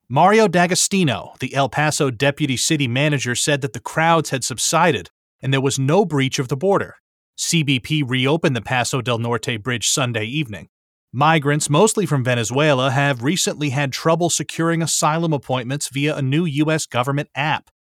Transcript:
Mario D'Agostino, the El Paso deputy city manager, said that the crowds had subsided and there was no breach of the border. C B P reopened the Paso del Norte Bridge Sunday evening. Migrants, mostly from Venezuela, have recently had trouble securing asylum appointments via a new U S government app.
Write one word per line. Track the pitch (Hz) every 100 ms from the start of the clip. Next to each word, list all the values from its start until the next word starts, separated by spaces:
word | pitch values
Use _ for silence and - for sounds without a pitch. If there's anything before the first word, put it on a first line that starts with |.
| _
Mario | 131 180 220 208
D'Agostino, | 180 180 180 - 190 160 98 - -
the | 131
El | 135 135
Paso | - 151 - 139
deputy | 110 139 139 143 123
city | - 160 131
manager, | 123 151 143 123 117
said | - 143
that | 131
the | 110
crowds | - - 165 165 147
had | 131
subsided | - 117 - 165 175 110 - _ _ _
and | 131
there | 135
was | 135 135
no | 135 180
breach | 190 147 131 -
of | 123
the | 135
border. | 190 180 98 - _ _ _ -
C | - 170
B | 143 127
P | - 151
reopened | 127 127 127 165 170 120
the |
Paso | - 127 117 135
del | 117 117
Norte | 117 117 - 113
Bridge | 127 120 -
Sunday | - 123 110
evening. | 110 147 127 101 - _ _ _ _ 117
Migrants, | 151 165 139 151 -
mostly | 147 220 - 175
from | 143
Venezuela, | 123 120 113 131 156 131 131
have | 127 143 123
recently | 127 185 208 143 147
had | 139 139
trouble | - 165 165 170
securing | - - - 165 165
asylum | 165 - 156 160 170
appointments | 143 - 127 120 143 -
via | 135 147 147
a |
new | 131 139
U | 175 139 156
S | 156 -
government | 120 127 143 143 131
app. | 151 131 - _